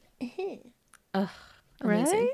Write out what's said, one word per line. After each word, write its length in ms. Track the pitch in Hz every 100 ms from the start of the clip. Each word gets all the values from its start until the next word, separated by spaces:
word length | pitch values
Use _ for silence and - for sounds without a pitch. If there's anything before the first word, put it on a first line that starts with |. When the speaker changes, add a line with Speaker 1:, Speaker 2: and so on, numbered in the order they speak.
| _ -
Speaker 1:
<laughs> 20 | 247 - 381 302 - - _ - _
Speaker 2:
Ugh, 140 | 190 196 - - - _ -
amazing. 480 | 254 208 277 403 480